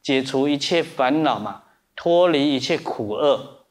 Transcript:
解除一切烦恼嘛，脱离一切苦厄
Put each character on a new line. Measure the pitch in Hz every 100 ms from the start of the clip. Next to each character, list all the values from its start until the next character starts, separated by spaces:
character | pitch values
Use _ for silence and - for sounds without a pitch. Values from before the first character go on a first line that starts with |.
解 | - 135
除 | 131 135 143
一 | 143
切 | - 175
烦 | 151 - 127 151
恼 | 151 110
嘛， | 104 101 _ _ _
脱 | - 170 170 180
离 | 151 143
一 | 135
切 | 127 160
苦 | - - 107
厄 | 107 147 123 - - _